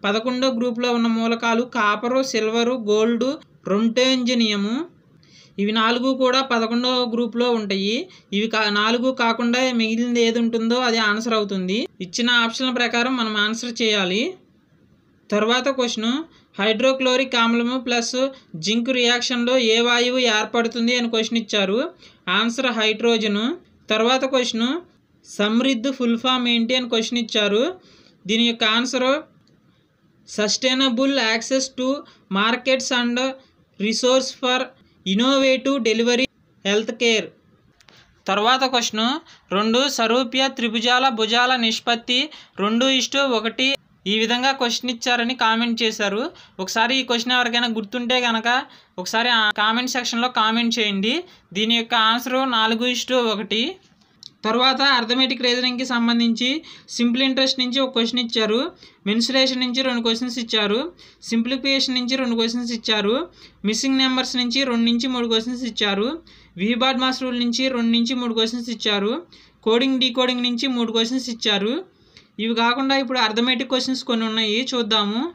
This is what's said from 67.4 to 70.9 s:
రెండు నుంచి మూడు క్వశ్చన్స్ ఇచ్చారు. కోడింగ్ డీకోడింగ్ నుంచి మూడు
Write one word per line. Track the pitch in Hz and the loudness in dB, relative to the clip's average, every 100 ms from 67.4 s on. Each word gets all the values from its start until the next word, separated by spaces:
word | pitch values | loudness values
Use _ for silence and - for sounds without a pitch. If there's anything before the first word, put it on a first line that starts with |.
| 240 233 262 | -2 0 -2
రెండు | 254 233 | 0 2
నుంచి | 233 233 | 2 2
మూడు | 262 247 | -2 -2
క్వశ్చన్స్ | 226 220 240 233 | 0 -2 -2 -8
ఇచ్చారు. | 220 220 202 202 277 - - - _ | -4 -2 0 0 -2 -8 -20 -20 _
కోడింగ్ | - 226 269 262 | 0 2 2 2
డీకోడింగ్ | 262 247 254 247 | 0 0 0 0
నుంచి | 247 240 277 | -2 -2 -2
మూడు | 247 226 | -2 0